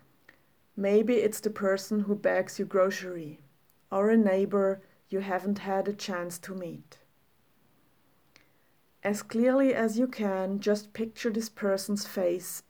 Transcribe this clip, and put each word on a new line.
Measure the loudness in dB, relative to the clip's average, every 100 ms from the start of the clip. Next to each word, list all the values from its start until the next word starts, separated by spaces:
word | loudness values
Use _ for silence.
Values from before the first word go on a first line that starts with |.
| _ _ -20 _ _ _ _ -4
Maybe | 4 4 4 2
it's | 2 0
the | -6
person | -2 0 0 -2 -2
who | 0 0
bags | 0 0 -2 -6
your | -2
grocery, | 2 2 0 -8 -10 -10 -14 -20 _ _ _ _
or | 0 4
a | 6
neighbor | 6 4 2 2 0 0 -8 _ _
you | -6
haven't | -2 -2 -2 -4
had | -2 -2 -2
a |
chance | -6 -6 -6 -8 -10
to | -12
meet. | -10 -10 -12 -18 -20 _ _ _ _ _ _ _ _ _ _ _ _ _ -20 _ _ _ _ _ _
As | -2 -2
clearly | -2 2 4 6 4
as | 4 2 2
you | 0
can, | 0 -2 -2 -2 0
just | 0 0 -2
picture | -8 -8 -4 -4
this | -2 -4
person's | -4 -2 0 0 -4 -4
face | -2 0 0 -6 -14